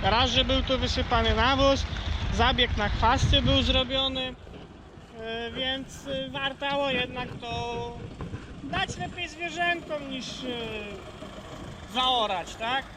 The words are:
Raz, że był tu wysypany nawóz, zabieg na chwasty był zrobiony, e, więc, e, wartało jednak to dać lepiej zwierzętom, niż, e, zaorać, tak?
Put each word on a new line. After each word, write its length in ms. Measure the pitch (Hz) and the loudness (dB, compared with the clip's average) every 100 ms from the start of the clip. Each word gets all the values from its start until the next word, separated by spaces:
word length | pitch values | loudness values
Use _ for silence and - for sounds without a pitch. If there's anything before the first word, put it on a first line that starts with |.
Raz, 280 | 196 220 262 | 4 4 4
że 140 | 240 247 | 4 4
był 160 | 262 | 2
tu 160 | 262 254 | 4 2
wysypany 560 | 240 - 247 240 226 220 | 2 0 2 4 4 4
nawóz, 500 | 233 269 277 269 - - - - - | 4 6 6 4 0 -4 -2 -2 0
zabieg 440 | 190 233 247 240 - | 4 4 6 2 2
na 120 | 208 | 0
chwasty 520 | - 233 269 - 277 | 4 4 6 6 6
był 200 | 254 269 | 6 4
zrobiony, 760 | 247 262 254 269 269 262 262 247 - - - - - - - 233 | 4 2 2 0 0 -2 -6 -8 -16 -16 -16 -18 -18 -20 -18 -12
e, 320 | 226 226 233 | -8 -6 -6
więc, 560 | 233 262 269 269 - 277 | -4 -2 -2 -6 -12 -6
e, 220 | 269 269 | -6 -4
wartało 600 | 269 277 277 277 277 277 | -4 -4 -2 -2 0 2
jednak 400 | 254 247 254 247 247 | 0 0 -4 -8 -8
to 560 | 240 233 240 233 240 240 240 - - - - - | -6 -4 -4 -4 -6 -8 -12 -10 -10 -10 -12 -12
dać 340 | 277 349 381 - | -4 -2 -2 -4
lepiej 320 | 359 359 349 | -6 -6 -8
zwierzętom, 800 | 311 339 320 349 349 330 302 277 | -6 -6 -2 0 0 -4 -8 -6
niż, 160 | 262 - - | -8 -8 -8
e, 1500 | 262 240 226 220 208 202 202 - - - - - - - - | -6 -6 -6 -8 -10 -12 -14 -14 -14 -14 -14 -12 -12 -12 -6
zaorać, 600 | 220 254 247 214 185 160 - | 0 2 4 2 0 -4 -6
tak? 300 | 226 262 262 | -2 -2 -4